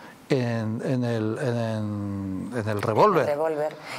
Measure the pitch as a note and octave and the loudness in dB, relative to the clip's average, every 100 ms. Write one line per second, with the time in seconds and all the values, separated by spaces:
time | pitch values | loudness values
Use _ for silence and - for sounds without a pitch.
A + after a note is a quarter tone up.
0 | - - - C#3 A#2+ A2+ A2 A2+ - C3 | -20 -20 0 0 2 0 -2 -2 0 0
1 | A#2+ A#2 G#2+ A2 C3+ A#2+ A2+ A2 G#2+ G#2 | 0 0 0 0 0 0 0 -2 -2 -4
2 | G2+ G2 G2 F#2+ F#2 A#2+ G#2 G#2 A2 A2+ | -4 -4 -4 -4 -4 -4 -2 -2 0 6
3 | G#3 F3 A#2+ D3 D#3+ D3+ D3+ - - | 6 6 2 2 0 0 -2 -6 -12